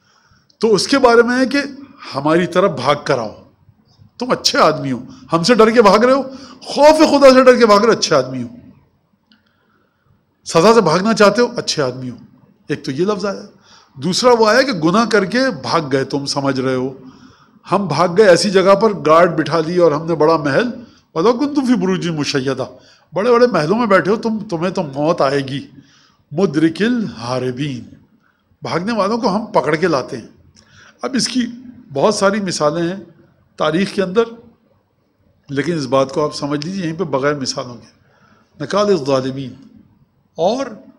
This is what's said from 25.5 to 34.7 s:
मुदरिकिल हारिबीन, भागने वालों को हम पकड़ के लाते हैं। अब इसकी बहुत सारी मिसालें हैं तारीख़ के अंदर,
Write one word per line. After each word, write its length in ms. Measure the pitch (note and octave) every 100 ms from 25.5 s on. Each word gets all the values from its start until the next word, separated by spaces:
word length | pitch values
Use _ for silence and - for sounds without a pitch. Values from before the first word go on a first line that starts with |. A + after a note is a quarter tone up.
| C#3 - - - _ _ _ _
मुदरिकिल 760 | D3 F#3+ D3 D#3+ E3 A3+ B3 F#3
हारिबीन, 840 | - A#2 B2+ B2+ B2 D3 A#2+ G#2 - _ _ _ _ _ _
भागने 300 | A#2 D3+ G3
वालों 240 | A3+ G3 A#3
को 100 | A3+
हम 180 | G3+ A3+
पकड़ 300 | E3+ D3 D#3
के 120 | F3+
लाते 300 | C#3 A#2+ A#2+
हैं। 120 | - _ _ _ _ _ - _ B2
अब 100 | A#3+
इसकी 280 | - B3+ A#3 - - - -
बहुत 260 | C#3 G3 G#3+
सारी 240 | G3 G#3+
मिसालें 420 | F#3+ - D3+ E3
हैं 200 | E3+ G3 - _ _ _ _ -
तारीख़ 340 | D#3 E3 G3+
के 80 | G3+
अंदर, 240 | F#3 G3+ A3+ - - _ _